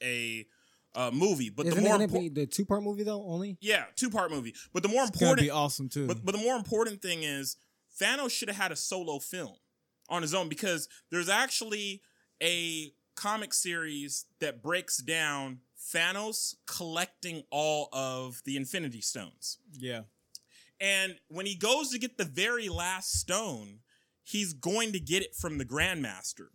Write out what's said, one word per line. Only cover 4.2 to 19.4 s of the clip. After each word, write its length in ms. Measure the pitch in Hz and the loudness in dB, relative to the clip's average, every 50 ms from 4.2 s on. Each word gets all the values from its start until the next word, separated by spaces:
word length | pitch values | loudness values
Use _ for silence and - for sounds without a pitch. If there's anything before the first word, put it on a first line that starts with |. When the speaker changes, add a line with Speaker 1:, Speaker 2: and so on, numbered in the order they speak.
| 180 165 | 0 0
Speaker 1:
movie. 220 | 156 143 117 117 - - - - - | 0 -2 -4 -6 -8 -12 -14 -6 -2
But 100 | 185 175 | 0 2
the 60 | 202 | 4
more 140 | 214 254 269 | 4 4 4
Speaker 3:
It's 80 | 233 185 - | 4 4 6
gonna 120 | - - | 8 8
Speaker 1:
important 160 | - - 147 147 | 8 8 6 4
Speaker 3:
be 40 | |
awesome, 380 | 139 151 147 143 - - 135 127 | 4 2 2 2 0 -2 -4 -4
too. 180 | - 143 139 131 | -4 -2 0 0
Speaker 1:
But, 160 | 180 113 147 | -2 0 0
but 100 | 185 196 | -2 -2
the 80 | 208 | 0
more 140 | 220 240 254 | 2 2 0
important 460 | 240 196 - 226 214 226 226 208 196 | 0 0 0 2 2 2 2 0 -4
thing 220 | - 185 170 165 156 | -2 -2 -2 0 0
is 340 | 151 143 139 135 131 - - _ _ _ _ _ _ - - | -2 -2 -2 -4 -6 -6 -8 _ _ _ _ _ _ -4 0
Thanos 300 | 196 214 254 285 277 247 | 0 2 2 2 0 -2
should 160 | - - 240 - | -2 -2 -4 -4
have 80 | 220 196 | -2 -2
had 140 | 196 185 | -2 -2
a 40 | 156 | 0
solo 440 | - - - 190 185 180 160 147 139 | -2 -4 -4 -4 -4 -2 -4 -4 -4
film 360 | - - - 185 156 104 92 - _ _ _ _ _ _ _ _ _ - | -6 -8 -8 -8 -8 -10 -12 -16 _ _ _ _ _ _ _ _ _ -4
on 120 | 160 175 | -2 -2
his 120 | 160 147 160 | 0 0 0
own, 120 | 190 175 156 | 0 0 0
because 380 | 151 - 220 190 175 175 - - - - - _ | -2 -2 0 0 0 0 -2 -6 -10 -16 -10 _
there's 200 | 160 175 170 170 | -2 0 2 4
actually 720 | 196 220 262 254 - - 233 220 208 214 202 202 196 196 - _ _ _ _ _ _ _ 160 | 4 4 4 2 0 -2 -2 -2 -4 -4 -4 -4 -6 -8 -12 _ _ _ _ _ _ _ 2
a 500 | 170 175 170 170 165 165 160 156 143 - _ _ _ _ | 2 2 2 0 -2 -2 -4 -6 -8 -12 _ _ _ _
comic 380 | - - 208 214 220 214 185 - | -4 -2 -2 0 -2 -2 -2 0
series 720 | - - 180 175 170 160 156 147 143 143 139 - - - - _ _ | 0 0 0 -2 -2 -2 -4 -4 -6 -6 -6 -6 -8 -8 -10 _ _
that 220 | 160 147 135 120 | -4 -4 -4 -4
breaks 360 | 110 147 170 185 180 - - - | -2 -2 0 0 0 -2 -2 -2
down 600 | 131 120 160 165 156 151 143 143 135 135 127 127 - _ _ - - - - | 0 0 0 2 2 2 0 -2 -4 -6 -8 -12 -16 _ _ -14 -10 -4 0
Thanos 600 | 165 165 175 185 202 214 220 220 - - - - - _ - | 2 2 2 0 0 -2 -4 -2 -2 -2 -4 -4 -6 _ -8
collecting 760 | - - 180 165 160 170 175 - - _ - 180 165 160 139 - | -8 -6 -6 -4 -2 -2 -2 -2 -4 _ -8 -8 -8 -8 -8 -4
all 380 | - 143 151 156 151 151 143 - - | 0 2 2 4 4 2 0 -2 -2
of 480 | 135 135 131 131 131 131 127 120 - - | -2 -2 -2 -2 -4 -6 -8 -8 -8 -6
the 120 | 135 135 139 | -4 -4 -2
Infinity 420 | 135 127 - 185 165 139 117 110 | -2 -2 -4 -4 -4 -4 -6 -4
Stones. 560 | - - - 120 98 - - _ | -4 -4 -4 -4 -8 -12 -12 _